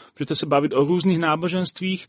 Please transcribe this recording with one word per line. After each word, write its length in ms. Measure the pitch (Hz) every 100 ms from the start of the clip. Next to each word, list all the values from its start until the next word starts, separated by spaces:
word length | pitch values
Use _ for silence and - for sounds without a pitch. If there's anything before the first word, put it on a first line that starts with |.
| - -
můžete 160 | 143 -
se 100 | 151
bavit 280 | 143 147
o 120 | 127 143
různých 340 | 180 175 170
náboženstvích 880 | 165 156 170 185 180 - 185 185